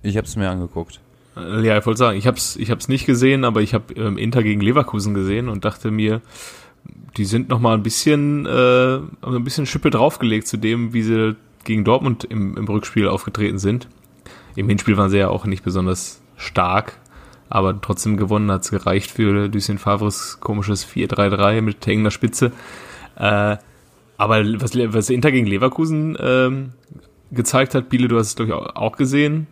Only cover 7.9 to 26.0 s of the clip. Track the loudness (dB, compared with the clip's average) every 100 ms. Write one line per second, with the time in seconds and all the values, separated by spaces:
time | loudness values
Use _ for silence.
7.9 | 0 2 2 2 0 0 2 4 4 4
8.9 | 0 -6 -12 -6 -4 -2 -4 -4 0 0
9.9 | 4 2 2 0 0 -2 -2 0 0 0
10.9 | 0 2 2 0 -2 _ _ -2 0 4
11.9 | 2 2 -2 -4 -4 -4 -4 -2 -2 0
12.9 | 0 0 0 -6 -4 -2 0 0 -2 -6
13.9 | -20 _ _ -20 -20 -14 -4 0 0 2
14.9 | 2 4 2 2 0 -4 -4 -2 -2 0
15.9 | -2 -6 -16 _ -16 -6 -2 0 0 -2
16.9 | -16 _ -20 -20 -20 _ 0 0 -2 -4
17.9 | -4 -2 0 0 0 0 -2 -2 -2 0
18.9 | 0 -2 0 2 2 0 -2 -4 -4 -2
19.9 | 0 0 -2 -10 -10 -4 -4 -2 -4 -4
20.9 | -4 -2 0 0 2 2 2 0 -2 -2
21.9 | 2 0 0 -2 2 0 0 -20 -20 -20
22.9 | -20 -20 -2 0 2 2 -2 -8 _ _
23.9 | _ _ -2 2 4 2 0 -2 0 2
24.9 | 0 2 2 4 4 2 2 0 0 -2
25.9 | 0